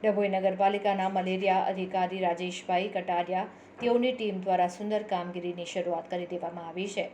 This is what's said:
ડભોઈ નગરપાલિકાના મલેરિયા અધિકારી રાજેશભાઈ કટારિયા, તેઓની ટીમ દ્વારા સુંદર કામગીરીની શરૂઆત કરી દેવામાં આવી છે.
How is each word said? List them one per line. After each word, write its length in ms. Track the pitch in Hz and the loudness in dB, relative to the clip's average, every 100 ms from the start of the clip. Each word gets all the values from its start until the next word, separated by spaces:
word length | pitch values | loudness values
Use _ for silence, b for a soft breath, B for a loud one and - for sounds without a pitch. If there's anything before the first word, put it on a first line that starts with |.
ડભોઈ 320 | 214 202 202 190 | 4 4 2 4
નગરપાલિકાના 720 | 190 185 196 202 202 196 190 190 | 2 4 4 4 0 2 2 2
મલેરિયા 480 | 185 185 196 185 - | 0 2 4 4 2
અધિકારી 560 | 190 185 190 180 190 185 | -2 -2 0 0 0 0
રાજેશભાઈ 640 | 170 180 175 - 180 202 196 | 0 -4 -6 0 0 0 -4
કટારિયા, 560 | 180 175 175 185 214 B B - | -2 -2 0 -2 -4 B B -4
તેઓની 300 | 240 240 247 | 2 4 2
ટીમ 240 | 254 214 190 | 0 -2 -2
દ્વારા 260 | 190 180 180 | 0 2 2
સુંદર 280 | - 208 214 208 | 0 -2 -2 0
કામગીરીની 580 | 185 175 175 175 175 170 | -2 -2 -6 -6 -6 -6
શરૂઆત 360 | 190 175 165 165 | -4 -2 -2 -4
કરી 180 | 180 175 | -6 -4
દેવામાં 400 | 175 170 175 165 | -6 -6 -8 -10
આવી 180 | 170 196 | -6 -4
છે. 120 | 202 160 | -4 -6